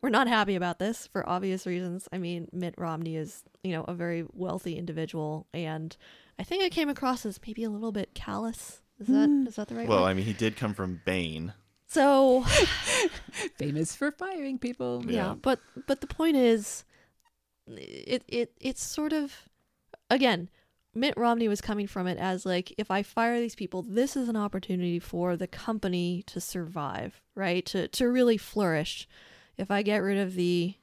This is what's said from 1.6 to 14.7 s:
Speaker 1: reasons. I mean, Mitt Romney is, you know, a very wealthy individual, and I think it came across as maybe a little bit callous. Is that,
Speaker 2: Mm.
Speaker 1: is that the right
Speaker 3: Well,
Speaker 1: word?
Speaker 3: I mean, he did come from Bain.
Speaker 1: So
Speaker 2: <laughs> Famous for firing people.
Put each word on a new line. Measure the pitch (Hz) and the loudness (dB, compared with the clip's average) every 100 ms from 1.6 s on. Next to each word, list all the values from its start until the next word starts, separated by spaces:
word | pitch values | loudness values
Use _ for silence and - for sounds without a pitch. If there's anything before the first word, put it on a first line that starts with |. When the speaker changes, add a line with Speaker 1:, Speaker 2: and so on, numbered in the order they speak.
| 185 | -4
Speaker 1:
reasons. | 180 180 175 - | -4 -4 -8 -8
I | 180 | -6
mean, | 175 175 170 | -4 -6 -8
Mitt | 175 175 - | -6 -6 -4
Romney | 170 160 165 160 | -6 -4 -4 -4
is, | 156 - - _ | -6 -12 -20 _
you | 190 | -6
know, | 165 | -4
a | - | -4
very | 175 170 170 165 | -6 -4 -4 -6
wealthy | - 180 175 180 160 | -6 -4 -4 -4 -6
individual, | 175 160 160 165 151 156 - | -6 -6 -4 -4 -4 -6 -8
and | 165 160 156 160 - - - _ - | -8 -6 -6 -8 -12 -20 -20 _ -14
I | |
think | 185 359 | -4 0
it | 370 | 0
came | - 302 | 2 0
across | 277 262 247 220 | 0 -2 -2 -4
as | 190 - | -8 -12
maybe | 220 226 | -6 -6
a | |
little | 208 226 | -4 -4
bit | 202 - | -4 -6
callous. | - - 202 226 226 - - _ _ | -8 -6 -4 -4 -8 -14 -18 _ _
Is | 214 | 4
that, | 269 285 | 6 8
Speaker 2:
Mm. | 285 254 | 6 4
Speaker 1:
is | 214 | -2
that | 208 | -8
the | 233 | -6
right | 233 | 4
Speaker 3:
Well, | 196 | 6
Speaker 1:
word? | 92 | 6
Speaker 3:
I | |
mean, | 95 104 | 4 0
he | |
did | 101 110 107 | 2 0 0
come | 113 | -4
from | 98 92 90 - | -2 -4 -4 -2
Bain. | 92 82 78 85 - _ _ _ | 0 0 -4 -8 -10 _ _ _
Speaker 1:
So | - 277 277 269 254 247 | 4 6 8 8 6 6
Speaker 2:
<laughs> | 571 415 - - 508 403 - - - 415 - | 6 4 2 0 2 0 -2 -14 -8 -8 -4
Famous | - 147 160 - | -4 -2 -4 -2
for | 285 | -4
firing | 285 269 381 277 262 | -2 -8 -6 -6 -4
people. | 240 | -6